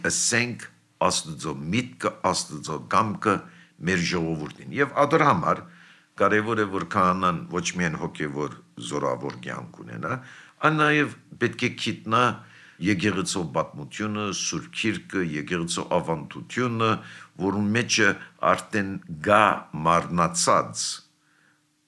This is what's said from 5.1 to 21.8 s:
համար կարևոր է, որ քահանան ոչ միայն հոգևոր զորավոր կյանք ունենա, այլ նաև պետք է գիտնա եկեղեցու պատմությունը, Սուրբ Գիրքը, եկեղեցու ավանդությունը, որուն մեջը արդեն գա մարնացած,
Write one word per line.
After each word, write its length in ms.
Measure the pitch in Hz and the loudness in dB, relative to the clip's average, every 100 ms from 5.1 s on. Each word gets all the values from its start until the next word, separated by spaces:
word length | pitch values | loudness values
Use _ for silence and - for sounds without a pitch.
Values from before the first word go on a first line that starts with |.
| 160 | 4
համար 380 | 147 98 82 90 - - - - _ | 4 4 2 0 -4 -20 -20 -20 _
կարևոր 480 | - 98 107 107 110 | 2 4 4 2 0
է, 60 | 101 | 0
որ 180 | 95 87 | -2 0
քահանան 520 | 104 92 92 90 82 - | 4 4 4 2 0 -2
ոչ 200 | 87 85 | -4 -2
միայն 260 | 90 87 78 | -2 -2 -2
հոգևոր 560 | 82 - 76 69 71 - - - | -6 -4 -4 -4 -6 -8 -18 -14
զորավոր 600 | 58 71 69 62 69 60 | -8 -4 -2 -2 -6 -8
կյանք 400 | 64 62 58 - | -10 -10 -10 -14
ունենա, 320 | 57 58 78 127 - - - - | -14 -8 -6 -8 -10 -20 -20 -2
այլ 200 | 151 156 | 0 4
նաև 380 | 151 151 131 120 - | 4 4 0 -4 -16
պետք 320 | - 120 113 | -2 -2 0
է 60 | 123 | -4
գիտնա 500 | - 117 85 98 113 123 104 - - - - | -2 -4 -4 0 2 2 0 -10 -20 -20 -4
եկեղեցու 600 | 90 92 107 92 87 98 80 | 0 2 2 0 -2 -2 -2
պատմությունը, 800 | 80 78 78 71 - 107 107 104 | -2 -2 -6 -10 -6 -4 -2 -4
Սուրբ 380 | 90 - 80 - | -4 -4 -4 -6
Գիրքը, 540 | - 113 90 - 98 87 | -4 -2 -2 -4 -2 -2
եկեղեցու 580 | 76 73 87 85 92 - | -4 -4 -2 -2 -4 0
ավանդությունը, 1000 | 85 80 78 69 65 - - 123 113 113 107 - - - | 0 0 -4 -6 -14 -8 -2 -2 2 2 0 -4 -18 -16
որուն 340 | - 95 98 104 | -4 0 2 2
մեջը 400 | 113 117 113 101 - - - | 2 2 4 4 2 -6 -2
արդեն 500 | - 92 - 107 98 95 - 76 | 2 2 0 -4 -2 -6 -10 -4
գա 260 | 101 104 101 76 - 76 | 4 6 6 4 -4 -2
մարնացած, 1080 | 80 85 76 87 85 - - 95 60 - - - - _ _ _ _ _ _ _ | 2 2 2 2 2 2 2 2 2 -4 -6 -6 -14 _ _ _ _ _ _ _